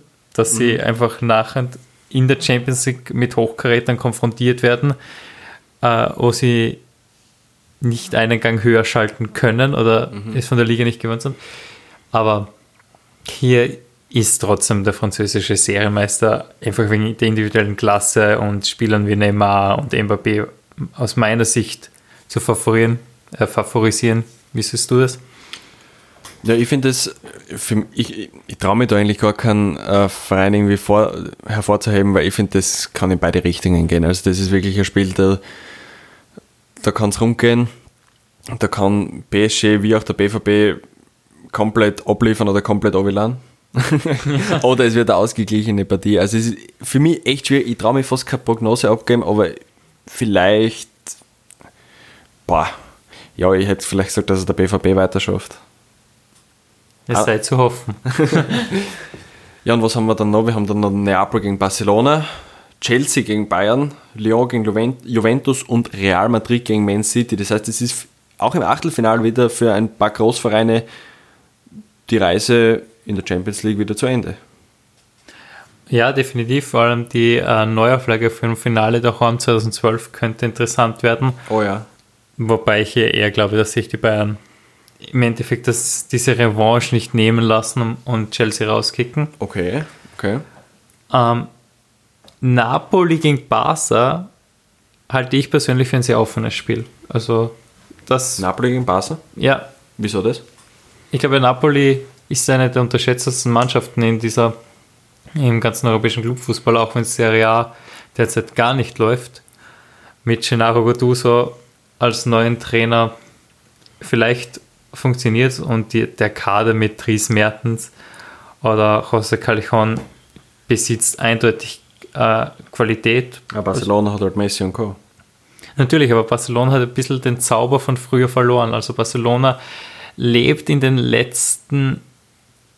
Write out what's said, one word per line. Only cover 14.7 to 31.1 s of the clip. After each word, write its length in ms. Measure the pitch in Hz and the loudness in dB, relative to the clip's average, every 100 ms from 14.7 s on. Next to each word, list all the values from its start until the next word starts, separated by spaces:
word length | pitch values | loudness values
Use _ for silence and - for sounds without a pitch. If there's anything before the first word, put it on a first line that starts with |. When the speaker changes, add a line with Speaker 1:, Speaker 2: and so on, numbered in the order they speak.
| 104 | 0
Speaker 1:
der 80 | 101 | 0
französische 640 | - 107 - 104 107 92 98 | -2 -4 -2 -2 -2 -2 0
Serienmeister 920 | - 101 104 104 101 - 110 110 - - | 0 0 0 0 0 0 2 0 -4 -8
einfach 260 | 123 - 107 | -4 -2 0
wegen 260 | 107 110 110 | 0 0 0
der 100 | 113 | 0
individuellen 480 | 110 104 110 104 98 | 0 2 2 0 0
Klasse 640 | 110 104 - 113 104 113 | 0 2 2 2 2 2
und 280 | 104 101 - | 0 -4 -6
Spielern 420 | - 110 107 104 | -2 0 2 2
wie 80 | 104 | 2
Neymar 600 | 104 104 101 101 98 104 | 2 2 2 4 2 0
und 140 | 143 | -2
Mbappé 520 | 123 104 101 110 104 110 - _ - - - | -2 -2 -2 0 -2 -4 -12 _ -12 -12 -6
aus 200 | 117 - | -4 0
meiner 300 | 110 117 110 | 0 2 2
Sicht 440 | 120 104 - - _ _ - _ | 0 -2 -8 -18 _ _ -20 _
zu 120 | 117 | -6
favorieren, 580 | - 110 - 113 113 120 - _ _ - | -2 -2 0 2 2 0 -8 _ _ -6
äh, 80 | 110 | -4
favorisieren. 800 | - 104 117 110 - 117 113 113 - _ | -2 -2 0 0 2 0 0 -4 -14 _
Wie 100 | 110 | -8
siehst 280 | - 117 - | -6 -6 0
du 100 | 123 | 2
das? 180 | 127 - - - - - - _ _ _ _ _ - - | 0 -2 -18 -20 -20 -20 -20 _ _ _ _ _ -20 -8
Speaker 2:
Ja, 120 | 110 | 0
ich 140 | 117 120 | 2 2
finde 220 | 139 131 | 2 0
es, 240 | 127 - - - - - 104 | 0 -4 -8 -20 -20 -16 -12
für 180 | - | -2
m-, 120 | 107 - | -2 -2
ich, 260 | - 117 110 | -6 -6 -8
ich, 120 | 95 - - | -14 -16 -20
ich 120 | - | -6
traue 180 | 101 110 | 0 2
mich 120 | 123 | 2
da 80 | 104 | 2
eigentlich 220 | 104 101 | 2 2
gar 140 | 107 | 0
keinen, 460 | - 117 104 101 67 | 0 0 2 0 -2
äh, 320 | 50 101 98 | 0 2 2
Verein 420 | - - 95 95 | -2 -2 2 4
irgendwie 240 | 104 101 101 | 4 2 0
vor-, 380 | - 104 107 | 2 2 2